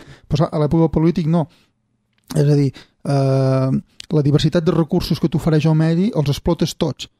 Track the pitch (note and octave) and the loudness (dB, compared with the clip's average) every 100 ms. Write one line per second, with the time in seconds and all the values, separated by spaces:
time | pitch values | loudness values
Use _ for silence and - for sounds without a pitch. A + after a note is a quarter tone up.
0 | - - - - E3+ D#3+ D3+ E3 E3 D#3 | -20 -20 -6 -2 -2 -2 0 2 0 2
1 | D#3+ F3 D#3 E3+ D3 _ _ _ _ _ | 0 0 0 0 -2 _ _ _ _ _
2 | _ _ - D#3 C#3+ C#3+ C#3 - - _ | _ _ -6 0 2 2 2 -2 -14 _
3 | - C#3 C3+ C3+ C3+ C3 C3 C#3 - - | -4 0 2 2 2 0 0 -2 -6 -14
4 | - D#3 C#3+ C#3+ D#3+ F3 E3 D#3+ D#3 F3+ | -4 0 4 4 2 0 0 0 0 -2
5 | - E3+ E3 D#3+ E3 D#3 D#3+ D#3 D#3+ E3 | -2 -2 -2 -2 0 0 2 2 2 0
6 | G3+ D#3 C#3+ C#3 - E3 E3 - E3 - | 0 0 -2 -2 -2 -2 -4 -4 -6 -6
7 | - _ | -14 _